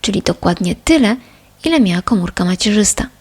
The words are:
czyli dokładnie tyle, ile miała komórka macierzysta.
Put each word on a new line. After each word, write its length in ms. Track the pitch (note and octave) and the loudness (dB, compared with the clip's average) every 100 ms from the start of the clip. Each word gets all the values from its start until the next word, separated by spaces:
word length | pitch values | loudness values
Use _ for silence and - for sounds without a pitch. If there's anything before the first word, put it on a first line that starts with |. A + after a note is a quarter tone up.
czyli 220 | - G3+ | -2 -2
dokładnie 520 | - E3+ F3 F3 F3 | -2 -2 -2 -2 -4
tyle, 420 | E3+ - D#4+ A3 B3+ - - _ _ | -4 2 4 4 0 -8 -20 _ _
ile 160 | D#4+ E4 | -2 2
miała 220 | G3+ F3 | 2 0
komórka 420 | - G#3+ F3 - | 0 -2 -2 -4
macierzysta. 640 | F3+ F3+ G#3+ G#3 G3+ - - _ | -2 -2 0 2 0 0 -6 _